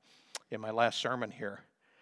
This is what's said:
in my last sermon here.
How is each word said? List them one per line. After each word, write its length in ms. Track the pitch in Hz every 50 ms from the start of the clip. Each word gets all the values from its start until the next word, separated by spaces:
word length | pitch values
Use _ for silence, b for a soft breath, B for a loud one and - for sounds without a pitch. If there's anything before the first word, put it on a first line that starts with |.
| B B B B B B B B B _
in 80 | 110 110
my 100 | 110 110
last 300 | 110 113 120 110 - -
sermon 320 | - 120 127 123 117 104
here. 320 | 98 - 110 101 101 - - - _ b b b b b